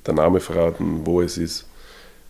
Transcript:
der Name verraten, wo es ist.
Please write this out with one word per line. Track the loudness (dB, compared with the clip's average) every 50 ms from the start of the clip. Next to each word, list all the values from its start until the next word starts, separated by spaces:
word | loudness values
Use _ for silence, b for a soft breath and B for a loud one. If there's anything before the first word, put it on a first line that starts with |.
| -4
der | -2 2
Name | 2 4 4 4 2
verraten, | 0 0 0 0 2 0 0 -2 -2 -2 -2 -2 -2
wo | 0 2 2
es | 0 0 -2 -4
ist. | -6 -6 -6 -8 -12 -14 b b b b b b b b b b b b